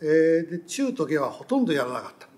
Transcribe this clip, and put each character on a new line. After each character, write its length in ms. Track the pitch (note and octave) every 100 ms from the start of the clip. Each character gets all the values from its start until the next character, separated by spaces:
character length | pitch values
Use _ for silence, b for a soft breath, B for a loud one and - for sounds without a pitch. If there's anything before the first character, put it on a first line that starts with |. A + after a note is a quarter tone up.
ー、 40 | D#3
え 400 | D#3+ D#3+ E3 E3
ー、 40 |
で、 80 | F3
中 340 | - - C4+
と 120 | E3 D3
下 140 | D3+
は 120 | C3
ほ 120 | -
と 140 | - C4+
ん 80 | A#3+
ど 80 |
や 100 | C#3+
ら 80 | B2
な 80 | B2
か 120 | G2+
っ 0 | -
た。 100 | -